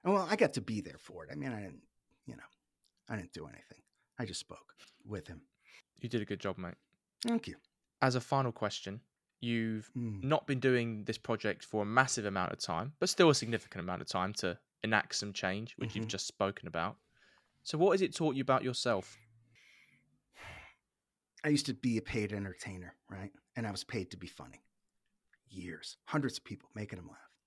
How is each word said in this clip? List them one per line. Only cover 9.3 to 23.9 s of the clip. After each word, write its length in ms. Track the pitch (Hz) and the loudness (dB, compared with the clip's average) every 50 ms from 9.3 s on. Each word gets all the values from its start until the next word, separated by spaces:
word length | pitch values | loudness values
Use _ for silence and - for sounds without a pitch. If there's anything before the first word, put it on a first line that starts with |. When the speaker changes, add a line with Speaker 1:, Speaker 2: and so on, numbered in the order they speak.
| _ _ | _ _
Speaker 2:
you've 480 | 123 117 117 117 113 113 110 110 107 - _ | -2 0 0 2 0 0 -2 -4 -6 -6 _
Speaker 1:
Hmm. 260 | 127 120 113 104 98 | -4 -4 -4 -4 -4
Speaker 2:
not 240 | 127 135 151 151 - | 2 2 2 2 2
been 140 | - 139 127 | 0 -2 2
doing 460 | 127 131 127 123 117 117 110 107 101 | 4 6 6 6 4 0 -4 -4 -4
this 120 | 101 110 | -4 -4
project 460 | - - - 117 107 - 107 95 - - | -4 0 -2 -2 0 2 -2 -2 -2 -6
for 200 | - - 107 104 | -2 0 0 0
a 20 | |
massive 400 | 104 113 127 135 131 - 123 104 | 6 6 6 6 6 2 -2 0
amount 260 | 101 95 95 92 - | 0 0 0 0 0
of 80 | - - | -2 -4
time, 340 | - - 85 82 110 143 - _ | -4 -2 -2 -2 -2 -4 -2 _
but 100 | 175 185 | 0 0
still 200 | - - 180 160 | 6 10 10 10
a 60 | 139 | 10
significant 440 | - 117 113 117 107 - - - 92 | 8 4 0 -2 -2 -4 -6 -10 -8
amount 220 | 87 92 90 - | -4 -4 -4 -4
of 60 | - | -4
time 260 | - - 92 92 98 104 | -2 0 0 0 0 -2
to 240 | - - 90 87 - _ _ _ _ - | -2 -2 -2 -2 -4 _ _ _ _ 0
enact 320 | 110 110 104 - - - | 2 2 2 2 0 -4
some 180 | - 101 101 95 | -4 -4 -4 -4
change, 400 | - - 92 95 104 113 117 - | -2 -2 0 -2 -2 -6 -8 -6
which 180 | - - 110 92 | -6 -6 -4 -2
you've 80 | 104 113 | -4 -4
Speaker 1:
Mm-hmm. 60 | 110 | -4
Speaker 2:
just 180 | 104 95 - | -4 -4 -6
spoken 400 | - - _ 98 98 101 - - | -8 0 _ 0 0 0 -4 -10
about. 320 | 85 82 82 85 101 - _ _ _ _ _ - - _ _ _ _ _ _ _ | -4 -2 -2 -2 -2 -4 _ _ _ _ _ -20 -20 _ _ _ _ _ _ _
So 140 | - - | -4 2
what 160 | 151 175 202 180 | 6 6 6 8
has 80 | 190 | 6
it 120 | 190 - - | 4 2 2
taught 220 | - 165 151 127 | 2 2 2 2
you 60 | 135 | 2
about 220 | 131 135 131 127 - | 4 4 4 4 4
yourself? 540 | 127 120 - - 123 113 95 - - - - - _ _ _ _ _ _ - - - - - - _ _ _ _ _ _ _ _ _ _ - - - - - - - - _ _ _ _ _ _ _ _ _ _ _ _ - - | 0 -2 0 2 2 2 2 0 -4 -18 -20 -20 _ _ _ _ _ _ -20 -20 -20 -20 -20 -20 _ _ _ _ _ _ _ _ _ _ -18 -16 -14 -14 -16 -18 -20 -20 _ _ _ _ _ _ _ _ _ _ _ _ -2 2
Speaker 1:
I 60 | 151 | 4
used 180 | 147 143 143 | 4 4 4
to 80 | 139 117 | 0 -4
be 220 | - - 123 117 | 0 0 2 2
a 40 | 110 | 2
paid 320 | - - - 117 107 101 107 | 0 0 0 0 0 0 -2
entertainer, 640 | 101 101 95 90 - - 110 95 90 90 87 - _ _ | -4 -4 -6 -6 -8 -10 -10 -8 -10 -12 -14 -16 _ _
right? 240 | - 101 95 98 98 - - _ _ _ | -12 -10 -8 -8 -10 -12 -16 _ _ _
And 120 | 123 113 | -4 -4
I 40 | 107 | -4
was 120 | 95 92 - | -4 -6 -8
paid 260 | - | -4